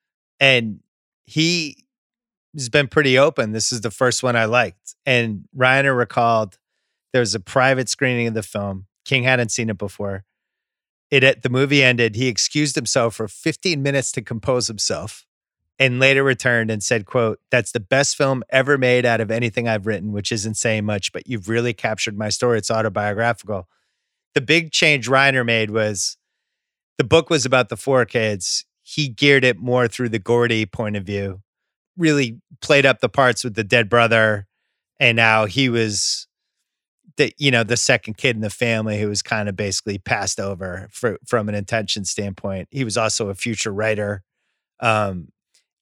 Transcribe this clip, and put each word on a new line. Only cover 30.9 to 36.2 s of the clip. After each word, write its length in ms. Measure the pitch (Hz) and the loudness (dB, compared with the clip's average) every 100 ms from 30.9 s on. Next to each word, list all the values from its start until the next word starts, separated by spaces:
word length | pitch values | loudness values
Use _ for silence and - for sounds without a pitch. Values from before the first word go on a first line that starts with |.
| 104 | -6
of 80 | |
view, 380 | 92 101 98 95 _ _ _ _ _ 185 | -6 -6 -6 -10 _ _ _ _ _ -2
really 420 | 160 143 120 117 _ - | 2 2 0 -6 _ -14
played 240 | - 143 135 | 2 4 6
up 140 | 120 | 2
the 100 | 120 | 0
parts 340 | - 127 117 | 2 2 2
with 120 | 123 107 | -4 -4
the 80 | |
dead 260 | 101 120 104 | 2 2 4
brother. 580 | 120 113 113 110 104 98 _ _ _ _ - | 4 4 4 2 0 -6 _ _ _ _ 0
And 160 | 127 117 | 2 4
now 300 | 113 110 104 | 4 4 2
he 220 | 131 131 | 0 0
was 600 | 117 110 101 - - | 2 0 -2 -4 -6